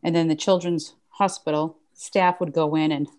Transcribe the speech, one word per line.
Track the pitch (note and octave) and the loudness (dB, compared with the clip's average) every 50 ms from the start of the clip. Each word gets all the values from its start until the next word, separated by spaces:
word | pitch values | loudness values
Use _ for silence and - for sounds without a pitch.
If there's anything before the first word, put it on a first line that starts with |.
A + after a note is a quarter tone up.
| - | -2
And | C#4 E3 | 0 2
then | E3+ E3 E3 | 2 2 2
the | D#3 | 0
Children's | D3+ - - F#3+ F3+ F3 F3 F3 D#3+ - - - _ _ _ | 0 2 2 2 2 2 -2 -4 -4 -4 -8 -18 _ _ _
Hospital | - - G3+ F#3 F#3 - _ - D3+ D3+ D#3 D#3+ D#3+ _ _ _ | -4 -2 -2 -2 -2 -4 _ -4 -2 -2 -2 -4 -6 _ _ _
staff | _ - - - - F#3 F#3 F3+ F3 - | _ -20 -20 -4 0 2 2 2 2 0
would | F3+ D#3+ | -4 -2
go | C#3+ E3 D#3+ D3+ D3+ | 0 0 0 0 0
in | D#3 D#3 D#3 | 0 0 0
and | D#3 C#3+ D3 - - | 0 -2 -4 -6 -8